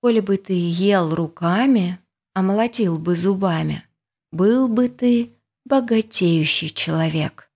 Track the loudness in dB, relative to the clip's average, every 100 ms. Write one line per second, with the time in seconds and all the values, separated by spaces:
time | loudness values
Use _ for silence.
0 | 2 0 0 -4 -2 -2 -2 0 2 2
1 | 0 -2 -4 -4 -2 0 2 2 0 -4
2 | _ _ _ -4 0 0 0 0 -2 -2
3 | -2 -2 0 0 0 -2 -4 -6 -12 _
4 | _ _ _ 0 2 2 2 0 -2 0
5 | 0 2 0 _ _ _ -2 -2 2 0
6 | 0 0 2 2 0 -2 -4 -6 -4 -2
7 | 0 -2 -4 -8 _